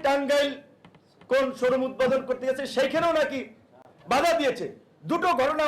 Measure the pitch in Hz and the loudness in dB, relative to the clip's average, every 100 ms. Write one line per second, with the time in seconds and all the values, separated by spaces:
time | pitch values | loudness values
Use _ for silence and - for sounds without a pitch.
0 | 269 277 277 285 285 262 - _ - - | 0 2 2 0 0 -4 -16 _ -20 -20
1 | _ _ - 262 262 - 254 262 262 - | _ _ -2 0 0 0 0 0 0 0
2 | 254 262 - 254 262 262 269 247 269 320 | 0 0 -2 -4 -2 -4 -4 -2 0 2
3 | 339 311 - 262 214 - _ - - - | 2 2 0 -4 -10 -16 _ -20 -20 -16
4 | 170 247 339 330 277 220 151 - - _ | -2 2 2 2 0 -2 -8 -12 -20 _
5 | 156 339 359 262 269 302 | -4 0 2 2 0 0